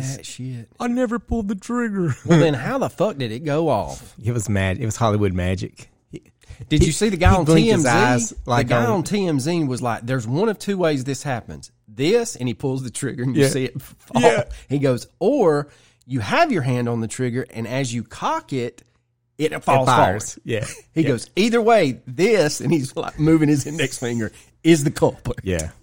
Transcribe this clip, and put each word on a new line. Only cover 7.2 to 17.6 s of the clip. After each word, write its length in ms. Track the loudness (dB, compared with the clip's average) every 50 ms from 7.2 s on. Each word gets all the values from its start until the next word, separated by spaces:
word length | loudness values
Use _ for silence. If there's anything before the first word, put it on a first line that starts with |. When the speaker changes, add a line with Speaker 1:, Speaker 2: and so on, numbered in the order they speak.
| 4 4
Speaker 2:
he 60 | 4 4
Speaker 1:
on 80 | 4
Speaker 2:
blinked 260 | 6 6 6 6 4
his 120 | 4 4 4
Speaker 1:
T 60 | 2
M 40 | 4
Z? 20 | 4
Speaker 2:
eyes, 360 | 4 4 2 0 0 -4 -8 -10 -4
like, 220 | -2 0 0 0 2
Speaker 1:
The 60 | 0
guy 120 | 0 2
Speaker 2:
on 60 | 2
Speaker 1:
on 120 | 0 0 -2
T 220 | -2 -2 -2 0 0
M 120 | -2 -2
Z 240 | -2 -2 -2 0 -2
was 160 | -2 -2 -4
like, 240 | -4 -4 -4 -4 -4
"There's 220 | -4 -4 -4 -4 -4
one 200 | -2 0 0 -2
of 100 | -2 -4
two 180 | -4 -4 -2 0
ways 260 | 0 0 0 0 -2
this 200 | -4 -6 -6 -6
happens. 480 | -6 -6 -6 -8 -10 -14 -16 -16 -20 _ _ _ -18
This," 480 | -6 -4 0 2 2 2 0 -2 -6 -6
and 100 | -6 -6
he 60 | -4
pulls 300 | -4 -4 -4 -4 -4 -8
the 60 | -10
trigger 320 | -10 -8 -8 -8 -6 -4 -4
and 120 | -2 2
you 80 | 2 2
Speaker 2:
Yeah. 60 | 2
Speaker 1:
see 160 | 2 0 -4
it 160 | -4 -6 -10
fall. 400 | -14 -14 -20 _ _ -4 0 4
Speaker 2:
Yeah. 220 | 4 4 4 4 -2 -4 -10 -16 -8 -4
Speaker 1:
He 100 | -2 0
goes, 280 | 2 0 0 0 -4 -10 _ _
"Or 480 | 0 0 2 4 2 2 2 2 -2 -6 _ _ _ _ _ _ _
you 140 | -8 -6 -6
have 300 | -2 0 2 2 2 2 2
your 80 | 0
hand 260 | 0 0 -2 0 -2 -2
on 140 | -2 -4
the 60 | -4 -6
trigger, 380 | -4 -4 -4 -4 -4 -6 -8 -8
and 180 | -10 -10